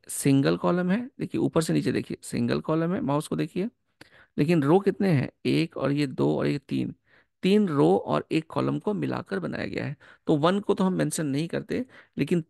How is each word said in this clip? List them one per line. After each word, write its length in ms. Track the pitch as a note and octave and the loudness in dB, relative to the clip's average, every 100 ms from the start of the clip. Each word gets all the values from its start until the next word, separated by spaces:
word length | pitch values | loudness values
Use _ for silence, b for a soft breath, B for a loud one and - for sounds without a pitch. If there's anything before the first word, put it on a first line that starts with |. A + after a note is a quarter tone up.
| - | -10
सिंगल 480 | - C#3+ C#3 D3+ F3 | -2 2 4 4 2
कॉलम 340 | F3+ F3+ F3+ | 0 0 0
है। 200 | G#3 B3 - | -2 -4 -8
देखिए, 200 | - - | -6 -2
ऊपर 220 | C#3 E3 | 0 0
से 100 | D#3+ | 0
नीचे 200 | D3+ C3+ | 0 0
देखिए, 240 | A2+ - - | -2 -4 -10
सिंगल 380 | - B2+ A#2+ C#3+ | -6 -4 -2 -2
कॉलम 340 | D#3+ D#3+ E3 | -2 -2 -2
है, 60 | F#3+ | -2
माउस 280 | - D3 - | -2 -2 -2
को 80 | D#3 | -4
देखिए। 340 | D#3 F3+ A3 - _ B B B B - | -4 -4 -6 -8 _ B B B B 0
लेकिन 240 | D3+ E3+ | 2 4
रो 160 | C#3 F#3 | 4 4
कितने 280 | G3 - G3 | 4 2 2
हैं? 220 | C#3 B2+ - B2+ | 2 0 -4 -2
एक 300 | C#3+ E3 - | 0 -2 -2
और 160 | C3+ | -2
ये 140 | C#3+ C#3 | 0 -2
दो 320 | - C#3 C#3+ | 0 0 0
और 80 | C#3+ | 0
ये 120 | C#3+ | -2
तीन, 360 | - C3+ A#2+ - b b b _ | -4 -4 -4 -8 b b b _
तीन 260 | F#3 G#3+ F#3+ | 2 4 4
रो 280 | C#3+ D#3 G3 | 4 4 4
और 300 | - D3 - | 0 -4 -2
एक 140 | D#3+ - | -4 -2
कॉलम 320 | C#3 C3 D3 | -2 -2 -2
को 160 | G#3+ | -4
मिलाकर 440 | G3 C3 B2+ - F#3+ | -4 -4 -6 -6 -6
बनाया 280 | D#3 - - | -6 -6 -6
गया 180 | G#2 B2 | -6 -8
है। 100 | C#3+ B B - | -10 B B -2
तो 100 | D3+ | 2
वन 240 | E3 G3+ | 2 2
को 140 | G3+ | 0
तो 100 | G3+ | 0
हम 80 | F#3 | 0
मेंशन 340 | F3 D3+ - D3+ | 0 -2 -2 -2
नहीं 220 | C#3 E3 | -2 -4
करते, 380 | C#3 - F#3+ B3+ B B - | -6 -4 -6 -6 B B -6
लेकिन 260 | C#3+ F3 | 0 0